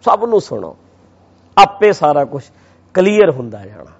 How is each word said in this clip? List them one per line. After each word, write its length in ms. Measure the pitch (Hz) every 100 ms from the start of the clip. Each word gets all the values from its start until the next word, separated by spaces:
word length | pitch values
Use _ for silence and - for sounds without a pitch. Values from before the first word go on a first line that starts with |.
ਸਭ 200 | - 202
ਨੂੰ 160 | 233 220
ਸੁਣੋ, 360 | - 110 85 65 _ _ _ _ _ _ _ -
ਆਪੇ 340 | 196 - 208
ਸਾਰਾ 320 | 190 151 147
ਕੁਛ 180 | 135 139 - _ _ _ _
ਕਲੀਅਰ 360 | - 190 208 190
ਹੁੰਦਾ 360 | 131 120 104 98
ਜਾਣਾ। 260 | 98 69